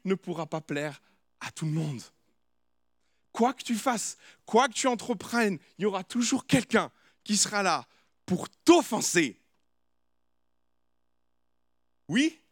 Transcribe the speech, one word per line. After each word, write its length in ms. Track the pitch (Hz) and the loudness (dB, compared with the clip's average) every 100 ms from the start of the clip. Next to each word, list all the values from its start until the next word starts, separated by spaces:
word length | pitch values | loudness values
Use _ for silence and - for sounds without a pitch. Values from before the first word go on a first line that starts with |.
| 185 | -4
ne 100 | 190 | -4
pourras 300 | - 165 156 | -4 -8 -6
pas 160 | 160 | -8
plaire 400 | - 147 151 143 _ _ _ _ | -6 -6 -6 -8 _ _ _ _
à 120 | - | -14
tout 140 | - 160 | -8 -4
le 60 | |
monde. » 300 | 156 156 123 - _ _ _ _ _ _ _ _ _ _ _ _ | -2 -4 -6 -12 _ _ _ _ _ _ _ _ _ _ _ _
Quoi 220 | - 240 | 0 0
que 100 | 262 | 0
tu 120 | - 226 | -6 -4
fasses, 420 | 269 226 - - - - - | -2 -2 -4 -12 -18 -20 0
quoi 220 | 220 269 | 2 2
que 60 | |
tu 140 | - 262 | 2 -2
entreprennes, 720 | 240 - 220 - 233 214 165 - - | -2 -4 -6 -4 0 0 -2 -8 -6
il 60 | |
y 20 | 202 | -4
aura 180 | 190 | -4
toujours 440 | 190 240 233 262 - | -4 -4 0 -2 2
quelqu'un 440 | 269 - 220 160 - _ _ | 0 2 0 0 -6 _ _
qui 140 | - 208 | -2 0
sera 240 | - 208 | 0 0
là 260 | 190 147 117 _ _ _ - | 0 0 -4 _ _ _ -4
pour 240 | 185 - | -4 -4
t'offenser. 920 | - - 339 247 214 - 170 143 - _ _ _ _ _ _ _ _ _ _ _ _ _ _ _ _ _ _ _ _ _ _ _ _ _ _ - | 0 6 6 6 -2 0 2 0 -2 _ _ _ _ _ _ _ _ _ _ _ _ _ _ _ _ _ _ _ _ _ _ _ _ _ _ -4
Oui ? 340 | 196 311 - _ | 0 0 -2 _